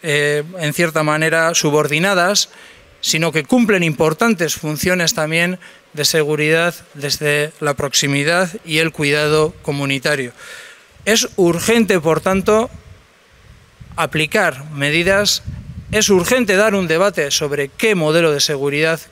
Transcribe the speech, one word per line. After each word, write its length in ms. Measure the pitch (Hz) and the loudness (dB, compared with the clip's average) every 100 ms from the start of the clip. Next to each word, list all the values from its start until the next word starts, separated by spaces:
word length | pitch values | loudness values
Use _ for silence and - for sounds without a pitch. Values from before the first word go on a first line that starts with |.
eh, 420 | 165 147 147 147 151 185 | 0 2 2 0 -4 -6
en 140 | 156 | -4
cierta 300 | 147 170 156 | 0 0 2
manera, 500 | 156 151 160 165 165 | 0 2 2 2 2
subordinadas, 960 | 165 156 151 147 147 190 190 175 202 - - - - - - | 2 2 2 2 0 0 2 2 0 -4 -10 -20 -20 -20 -10
sino 320 | - 160 165 | -4 -2 0
que 100 | 156 | -2
cumplen 400 | 147 254 226 196 | 2 2 4 2
importantes 720 | 170 147 160 156 226 202 160 - | 0 0 0 2 0 0 -2 -4
funciones 580 | 156 151 180 180 165 | -6 -4 -2 0 0
también 460 | - 156 160 175 185 - - _ | -2 -2 0 0 -4 -12 -20 _
de 140 | 151 143 | -4 0
seguridad 680 | 165 151 151 151 160 170 - - | 0 0 0 2 2 0 -4 -18
desde 580 | 147 143 135 151 147 147 - | -10 -6 -4 -2 0 -2 -4
la 140 | 147 | -4
proximidad 760 | 143 143 - 143 139 143 175 185 190 | -2 -2 -2 0 0 0 0 -2 -6
y 140 | 165 156 | -4 -2
el 160 | 165 | -2
cuidado 600 | 156 147 147 151 156 156 - | -2 0 0 2 2 0 -2
comunitario. 680 | - 143 139 139 151 147 123 - - - - - _ - | -8 -4 -2 -2 -2 -4 -6 -12 -20 -20 -20 -20 _ -10
Es 240 | - 226 247 - | -2 0 0 0
urgente, 640 | 175 170 - 233 196 190 | 2 2 0 2 4 2
por 220 | 156 156 | 2 0
tanto, 480 | 190 190 185 214 247 - - - _ _ _ _ - - - _ - - | 0 -2 2 0 0 -8 -20 -20 _ _ _ _ -20 -20 -20 _ -16 -6
aplicar 720 | 160 156 156 214 180 131 151 | -4 -2 0 2 0 -2 -12
medidas, 720 | 147 143 156 175 196 208 - - - - - - | -4 0 0 2 2 2 -2 -6 -12 -14 -16 -4
es 180 | 214 208 | -2 2
urgente 460 | 190 170 - 214 190 | 2 4 0 2 4
dar 200 | 214 196 | 4 2
un 120 | 175 | 0
debate 420 | 160 202 180 143 | 2 2 0 -2
sobre 380 | - 151 143 139 | -2 -2 -4 -4
qué 260 | - 226 | -2 0
modelo 380 | 196 151 160 170 | 2 2 4 2
de 80 | 143 | 2
seguridad 640 | 135 143 139 143 160 165 - | -2 0 -2 0 0 -2 -6